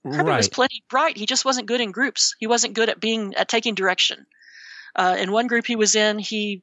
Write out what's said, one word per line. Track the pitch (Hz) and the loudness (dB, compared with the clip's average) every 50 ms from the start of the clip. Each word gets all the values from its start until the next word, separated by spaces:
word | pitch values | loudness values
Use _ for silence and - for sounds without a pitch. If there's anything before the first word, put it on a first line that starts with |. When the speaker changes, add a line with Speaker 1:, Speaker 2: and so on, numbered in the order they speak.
| - | -10
Speaker 1:
Kirby | 135 143 156 - 160 | -6 -2 0 2 2
was | 143 120 104 | 2 2 2
Speaker 2:
Right. | 98 - | 0 0
Speaker 1:
plenty | - 254 269 - - _ - | 0 0 0 0 -4 _ -4
bright. | - 269 311 320 - 202 | 0 2 2 2 0 -2
He | 214 | -4
just | - 262 - - | -2 0 0 2
wasn't | 269 262 247 220 208 | 0 0 0 0 -2
good | 233 247 233 | 0 0 0
in | 202 185 | -2 -2
groups. | 220 262 269 - - - - - - | -2 -2 -2 0 0 0 0 0 -2
He | 226 | 0
wasn't | 220 240 226 226 220 208 | 0 2 2 2 0 0
good | 220 226 220 | 0 0 0
at | - - | 0 -2
being, | - 220 226 220 208 196 - | -2 -2 -2 -2 -2 -4 -2
at | - 190 - | -2 -2 0
taking | - 226 - 233 208 | 0 0 0 0 -2
direction. | 190 190 185 185 - - - - - - _ _ _ - - - - - - - - - - - | 0 0 0 2 2 0 0 0 -4 -12 _ _ _ -20 -20 -20 -20 -20 -20 -20 -20 -20 -10 -2
Uh, | - 185 185 185 190 | 0 2 2 2 2
in | 202 185 | 0 0
one | 202 226 240 | 0 0 0
group | 240 240 233 226 | 2 0 0 0
he | - 240 | 0 0
was | 220 214 202 - | 2 2 2 4
in, | 214 214 214 208 214 | 4 4 2 0 -2
he | 196 - 220 214 208 208 196 185 | -4 -6 -4 -4 -4 -4 -4 -6